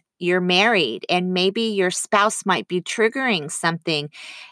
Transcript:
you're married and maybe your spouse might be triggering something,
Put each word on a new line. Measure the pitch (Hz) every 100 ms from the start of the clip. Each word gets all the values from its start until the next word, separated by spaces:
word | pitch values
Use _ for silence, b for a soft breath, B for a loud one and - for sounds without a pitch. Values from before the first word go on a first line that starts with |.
| _ -
you're | 175 180
married | 180 180 220 208 127 110 -
and | 180 185
maybe | 185 185 208
your | 226 202 180
spouse | - - 202 214 - 196
might | 175 -
be | 180
triggering | - - 220 269 262 185 147
something, | - 170 165 - 151 147 B B B B